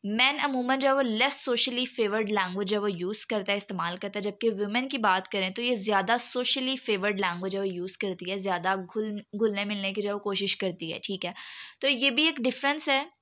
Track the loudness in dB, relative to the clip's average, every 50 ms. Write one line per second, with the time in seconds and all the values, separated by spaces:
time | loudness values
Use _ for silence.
0 | -2 -2 2 4 4 4 4 2 0 0 0 0 2 2 2 4 4 4 4 4
1 | 4 2 4 4 2 2 2 0 0 2 2 2 2 2 2 0 -2 -2 0 0
2 | 0 2 2 0 0 2 2 0 0 0 0 -2 -2 0 0 0 0 0 -2 -2
3 | -4 -2 -2 -2 -2 -2 -2 -2 0 0 -2 -2 -2 -6 -6 -4 -4 -4 -4 -4
4 | -8 -6 -4 -4 -4 -4 -4 0 0 0 2 2 -2 -2 0 -2 -2 -2 -4 0
5 | 2 4 4 2 0 -2 -2 -2 -2 -2 -2 -2 0 0 0 0 2 2 2 2
6 | 4 4 2 2 2 -2 -4 -2 0 2 2 2 2 0 -2 -2 0 0 0 2
7 | 2 0 0 2 0 0 0 -2 -4 -4 -2 -2 -2 -2 -2 -4 -6 -6 -6 -4
8 | -4 -4 -4 -4 -6 -6 -4 -4 0 0 0 0 2 0 0 0 -2 -6 -4 -4
9 | -4 -2 -4 -8 -10 _ -2 0 2 2 2 0 -2 -2 -2 -2 -2 -2 -2 -2
10 | -2 -2 -2 -2 -2 -2 -2 0 0 0 0 0 0 -4 -2 -4 -8 -8 -8 -8
11 | -6 -6 -6 -6 -6 -8 -8 -8 -14 -16 -14 -14 -16 -16 -12 _ 0 0 2 4
12 | 2 2 2 4 2 2 0 2 0 0 0 0 0 0 0 0 0 2 2 2
13 | 0 -2 _ _